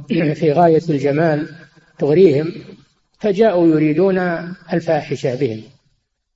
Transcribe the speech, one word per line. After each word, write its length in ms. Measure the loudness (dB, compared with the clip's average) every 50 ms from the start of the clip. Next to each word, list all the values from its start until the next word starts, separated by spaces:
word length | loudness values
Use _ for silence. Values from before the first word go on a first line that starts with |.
| -8
<clears throat> 340 | -4 -2 -2 -2 -2 -2 0
في 140 | 0 2
غاية 300 | 2 4 4 4 4 2 2 0
الجمال 600 | -2 -2 0 0 0 0 0 0 0 -2 -4 -8 -12 -20 -20 -20 _ _ _ _ _ -4
تغريهم، 540 | -2 0 4 4 4 4 4 2 -2 -6 -8 -12 -16 -20 -20 -20 _ _ _ _ _ _ _ _
فجاءوا 480 | -4 -2 0 2 2 2 2 2 2
يريدون 520 | 2 2 2 2 0 0 0 0 0 0 0 -2 -4 -4 -6 -8 -12 -16 -16 -10 -6
الفاحشة 680 | -6 -4 -2 -2 -2 -2 -4 -6 -8 -6 -4 -4 -4 -2
بهم، 220 | -4 -4 -4 -6 -14 -18 _ _ _ _ _ _ _ _ _ _ _ _ _